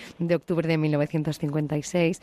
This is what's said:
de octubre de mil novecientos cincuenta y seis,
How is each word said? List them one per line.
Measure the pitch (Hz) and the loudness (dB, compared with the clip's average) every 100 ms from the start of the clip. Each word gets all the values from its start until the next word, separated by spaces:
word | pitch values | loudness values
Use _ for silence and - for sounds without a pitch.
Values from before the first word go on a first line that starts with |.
| - - | -14 -4
de | 170 170 | 0 0
octubre | - 170 160 | 0 -2 2
de | 160 | 2
mil | 156 | 2
novecientos | 147 147 160 151 151 | 2 0 0 -2 -2
cincuenta | 151 151 147 151 | -2 -2 -2 -2
y | |
seis, | - 180 165 170 | -2 2 2 0